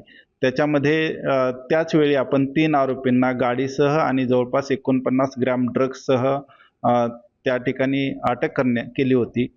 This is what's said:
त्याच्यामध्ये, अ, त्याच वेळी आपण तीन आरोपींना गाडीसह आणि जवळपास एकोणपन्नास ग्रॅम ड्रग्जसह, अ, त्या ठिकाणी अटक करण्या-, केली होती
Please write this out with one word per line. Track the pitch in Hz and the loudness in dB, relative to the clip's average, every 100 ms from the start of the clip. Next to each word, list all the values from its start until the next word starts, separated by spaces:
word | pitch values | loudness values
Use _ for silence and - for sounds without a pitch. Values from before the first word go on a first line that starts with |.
| - - _ _ | -14 -20 _ _
त्याच्यामध्ये, | 131 127 151 147 143 156 160 - | -2 0 0 2 2 0 -2 -4
अ, | 143 135 127 | -2 0 0
त्याच | 123 - 160 165 | -4 -2 0 2
वेळी | 165 147 | 2 2
आपण | 139 123 139 135 | 2 2 0 0
तीन | 139 156 | 0 2
आरोपींना | 147 135 127 127 123 127 | 2 0 0 0 2 2
गाडीसह | 123 123 123 139 135 143 151 | 0 -2 0 -4 0 2 2
आणि | 147 131 | 0 0
जवळपास | 123 127 123 131 139 | 2 2 2 -2 -2
एकोणपन्नास | 131 - 131 131 127 135 120 | -4 0 0 0 0 -2 -2
ग्रॅम | 123 127 123 | -2 0 0
ड्रग्जसह, | - 131 - - 127 135 139 - _ _ _ | 0 -2 -2 -2 0 2 -2 -6 _ _ _
अ, | - 120 120 117 _ _ | 0 2 0 -4 _ _
त्या | 131 123 | -2 -2
ठिकाणी | 120 123 135 139 135 139 123 | -2 -2 -2 0 -2 -4 -4
अटक | 123 156 - | -2 -2 0
करण्या-, | 127 120 - | 0 0 -4
केली | - 131 | -2 2
होती | 127 113 117 127 | 2 0 -2 -4